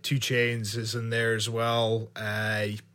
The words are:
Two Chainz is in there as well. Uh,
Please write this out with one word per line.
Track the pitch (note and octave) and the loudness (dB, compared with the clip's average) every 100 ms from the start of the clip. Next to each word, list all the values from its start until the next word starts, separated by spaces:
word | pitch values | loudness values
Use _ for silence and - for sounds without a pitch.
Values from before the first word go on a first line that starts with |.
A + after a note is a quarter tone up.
Two | - C#3 | -2 0
Chainz | - B2 A#2+ A#2 G#2+ A2+ | 2 2 2 0 -2 -4
is | A2 | -4
in | A#2+ A2+ | -4 -2
there | A#2 A#2 | 0 2
as | A2+ A2+ | 2 0
well. | A2+ A#2 A#2 A2+ A2+ A2 - | 0 2 2 2 2 -2 -8
Uh, | G#2+ G#2+ G#2+ G#2+ G#2+ G#2+ - | -4 -2 0 0 -2 -4 -10